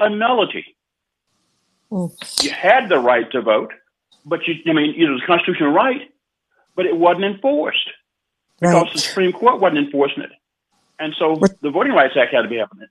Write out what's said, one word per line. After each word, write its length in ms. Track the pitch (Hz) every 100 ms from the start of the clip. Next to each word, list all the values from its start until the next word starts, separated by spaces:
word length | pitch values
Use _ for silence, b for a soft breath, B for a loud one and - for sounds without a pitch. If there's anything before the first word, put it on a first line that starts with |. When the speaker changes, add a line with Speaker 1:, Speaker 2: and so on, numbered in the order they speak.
Speaker 1:
a 100 | 214
nullity. 680 | 208 226 254 165 87 - _ _ _ _ _ _ _ _ _ _ _ -
Speaker 2:
Mm. 520 | 196 175 - - -
Speaker 1:
You 80 | 277
had 380 | - 180 254 220
the 100 | 156
right 300 | 123 120 113
to 100 | 131
vote, 320 | 110 110 - - _ _ _ _ 147
but 220 | 165 -
you, 80 | 156 165
I 60 |
mean, 220 | 160 151 147
it 120 | 160
was 120 | 127
a 60 | -
constitutional 460 | 170 160 180 147
right, 360 | 160 262 262 - _ _ _ _ _ _ -
but 100 | 185
it 100 | 170
wasn't 300 | 175 175 294
enforced 640 | - 269 294 - - - - _ _ _ _ _ -
because 240 | 175 175
Speaker 2:
Right. 100 | 170
Speaker 1:
the 60 | 151
Supreme 340 | - - 185
Court 260 | - - 196
wasn't 260 | 190 151 143
enforcing 380 | 139 139 -
it. 80 | - _ _ _ _ _ _ -
And 140 | 156 151
so 180 | 160 160
Speaker 2:
We're 120 | 190 -
Speaker 1:
the 100 | 147
Voting 220 | 147 269
Rights 220 | 196 135 143
Act 180 | 120
had 100 | 127
to 40 | 107
be 100 | 113
happening. 300 | 104 95 -